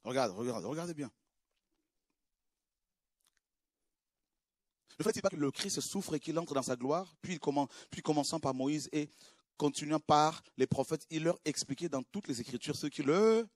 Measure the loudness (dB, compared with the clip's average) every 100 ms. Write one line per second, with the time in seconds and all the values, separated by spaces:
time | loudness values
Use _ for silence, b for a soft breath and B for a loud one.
0 | -2 0 0 -2 -4 -4 -4 -6 -6 -8
1 | -10 _ _ _ _ _ _ _ _ _
2 | _ _ _ _ _ _ _ _ _ _
3 | _ _ _ _ _ _ _ _ _ _
4 | _ _ _ _ _ _ _ _ _ B
5 | -2 0 0 0 -2 -2 -4 -2 -2 -4
6 | -2 -4 -2 -4 0 -2 0 -2 0 -2
7 | -2 _ -8 -4 0 0 0 B B -10
8 | 0 2 2 0 0 0 0 0 -2 -4
9 | -4 B B B _ _ 0 0 -2 -2
10 | 6 6 6 2 -14 0 2 2 0 -2
11 | -2 0 0 0 -2 -4 -4 -4 -2 -4
12 | -4 -8 -6 -6 -4 -6 -4 -4 -4 -2
13 | 2 6 6 4 2